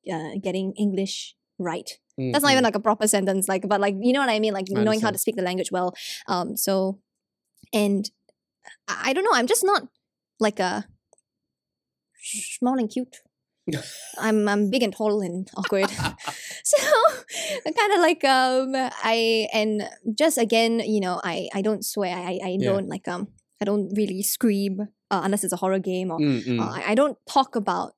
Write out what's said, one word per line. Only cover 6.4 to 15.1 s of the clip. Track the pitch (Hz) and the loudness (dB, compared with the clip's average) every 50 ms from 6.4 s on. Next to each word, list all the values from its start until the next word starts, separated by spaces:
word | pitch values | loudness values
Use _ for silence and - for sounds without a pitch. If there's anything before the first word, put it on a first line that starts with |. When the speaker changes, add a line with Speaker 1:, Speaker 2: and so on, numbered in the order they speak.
| 175 - - | -2 -4 -4
Speaker 1:
so, | - - - 196 190 190 190 196 196 _ _ _ _ _ _ _ _ _ _ _ _ - _ | -4 -2 0 2 2 0 0 -2 -6 _ _ _ _ _ _ _ _ _ _ _ _ -14 _
and | - 214 208 202 202 190 208 - _ _ _ _ _ _ _ _ _ _ _ - - _ _ - | 0 0 2 2 0 0 -2 -6 _ _ _ _ _ _ _ _ _ _ _ -20 -20 _ _ -12
I, | 196 - - 254 | -10 -4 -2 0
I | 269 | 0
don't | 349 381 | 2 4
know, | 453 339 | 4 4
I'm | 247 233 | 4 4
just | 254 453 - - | 2 2 2 4
not, | 381 415 339 - - _ _ _ _ _ _ _ _ _ | 2 2 2 0 -6 _ _ _ _ _ _ _ _ _
like, | _ 220 208 202 - | _ 0 0 2 0
a | 185 175 185 214 208 - - _ _ _ - _ _ _ _ _ _ _ _ _ _ _ _ _ _ _ _ _ _ _ _ _ - - - 214 - - - - | -2 0 0 -4 -6 -10 -18 _ _ _ -20 _ _ _ _ _ _ _ _ _ _ _ _ _ _ _ _ _ _ _ _ _ -12 -12 -10 -10 -10 -10 -6 -4
small | 247 247 269 | -2 -2 0
and | 262 226 214 | 0 -2 -2
cute. | - 254 247 254 - - _ _ _ _ _ _ _ _ _ | -4 -6 -6 _ -12 -20 _ _ _ _ _ _ _ _ _
Speaker 2:
<laughs> | - 151 131 - - - - - - - - | -6 -6 -6 -6 -10 -16 -16 -18 -14 -10 -4
Speaker 1:
I'm, | 208 220 214 214 208 208 | 0 2 2 2 2 2
I'm | 202 208 208 196 | 2 2 2 2
big | 226 269 240 | 2 0 0
and | 208 185 | 0 -2
tall | - 220 214 | -2 0 0